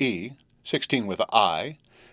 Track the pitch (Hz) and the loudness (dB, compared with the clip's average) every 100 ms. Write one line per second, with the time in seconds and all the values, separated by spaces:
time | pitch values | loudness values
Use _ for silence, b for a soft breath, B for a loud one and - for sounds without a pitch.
0 | 131 92 113 139 _ _ - 147 - 135 | -2 -2 -6 -14 _ _ -6 -4 0 -2
1 | 101 90 107 113 95 80 123 156 _ b | 0 -2 2 4 4 2 -4 -10 _ b
2 | b | b